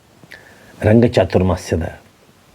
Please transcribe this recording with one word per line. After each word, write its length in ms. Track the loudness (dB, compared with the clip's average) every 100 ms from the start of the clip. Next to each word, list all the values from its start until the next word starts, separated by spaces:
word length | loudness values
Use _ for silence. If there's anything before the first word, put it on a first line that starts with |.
| _ _ _ -20 -20 -20 -20 -4
ರಂಗಚಾತುರ್ಮಾಸ್ಯದ 1160 | 2 4 4 2 0 0 -2 -4 -6 -6 -6 -12 _ _ _ _ _